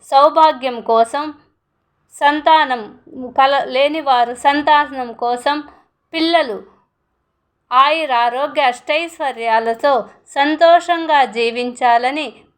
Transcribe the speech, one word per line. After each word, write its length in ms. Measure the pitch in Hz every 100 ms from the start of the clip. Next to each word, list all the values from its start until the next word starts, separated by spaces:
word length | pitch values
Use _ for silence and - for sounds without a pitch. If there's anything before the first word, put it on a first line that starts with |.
| -
సౌభాగ్యం 760 | 277 294 311 320 262 262 240
కోసం, 520 | 226 226 226 277 302 294 _ _ _ _ _ _ _
సంతానం 840 | - 285 302 311 320 285 247 208 - _ 262
కల-, 420 | 247 262 269 277
లేనివారు 680 | 214 254 285 320 277 247 233
సంతానం 800 | 247 285 285 294 294 285 269 240
కోసం, 500 | 226 240 247 277 294 294 - _ _ _
పిల్లలు 500 | 330 320 339 277 190 - _ _ _ _ _ _ _ _ _ -
ఆయురారోగ్య 920 | 254 285 320 302 240 240 247 285 285
అష్టైశ్వర్యాలతో 1500 | 262 240 - 302 339 - 285 233 226 220 226 226 285 254 - _ _
సంతోషంగా 960 | 285 294 311 330 339 339 339 320 294 247
జీవించాలని 1080 | 220 233 233 247 247 247 233 247 294 277 - _